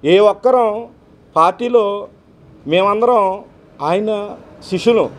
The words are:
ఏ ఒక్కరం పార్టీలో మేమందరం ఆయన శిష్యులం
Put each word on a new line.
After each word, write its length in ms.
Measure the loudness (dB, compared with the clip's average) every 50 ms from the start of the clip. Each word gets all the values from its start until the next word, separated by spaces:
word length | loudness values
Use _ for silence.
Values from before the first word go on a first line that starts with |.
| 2
ఏ 140 | 2 4 4
ఒక్కరం 680 | 4 4 2 2 0 0 2 2 0 0 -4 -6 -10 -14 -18 _ _ _ -20 _ _ _ _
పార్టీలో 720 | 0 2 2 0 -2 -6 0 0 0 0 0 -4 -6 -10 -14 -20 _ _ _ _ _ -20 -20 -20 -18 -6
మేమందరం 760 | -2 0 0 2 2 0 0 0 2 2 2 2 0 -4 -6 -12 -20 -20 _ _ _ _ -8 -4
ఆయన 540 | -2 -2 -2 -2 -4 -4 -6 -6 -10 -14 -18 -20 -20 -20 -20 -12 -8
శిష్యులం 380 | -8 -2 0 2 2 2 0 -2 -6